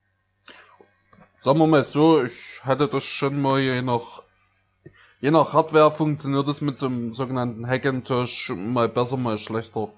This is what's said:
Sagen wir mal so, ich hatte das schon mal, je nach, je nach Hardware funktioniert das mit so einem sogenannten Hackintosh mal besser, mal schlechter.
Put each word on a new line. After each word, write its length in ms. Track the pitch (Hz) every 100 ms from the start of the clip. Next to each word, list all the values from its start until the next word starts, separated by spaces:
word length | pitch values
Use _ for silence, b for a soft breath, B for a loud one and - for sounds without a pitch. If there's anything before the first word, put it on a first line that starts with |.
| _ _ _ _ B B B B _ _ _ - _ _
Sagen 220 | 127 151
wir 60 | 160
mal 160 | 156
so, 400 | 123 143 160 156
ich 360 | 123 - - -
hatte 240 | 127 131 143
das 160 | 135
schon 360 | - - 139 143
mal, 200 | 139 135
je 200 | 131 127
nach, 420 | 127 120 - - _ _ _ _ _ _ - b b b
je 100 | 131
nach 220 | 160 135
Hardware 400 | 147 160 156 151
funktioniert 560 | 151 151 147 139 139 139
das 120 | 143
mit 180 | 147 127
so 80 | 135
einem 280 | 123 117
sogenannten 500 | 113 127 131 120 113 117
Hackintosh 840 | 127 135 131 - 127 127 - - 107
mal 320 | 101 123 113
besser, 280 | 123 120 131
mal 220 | 120 107
schlechter. 540 | - 113 113 113 104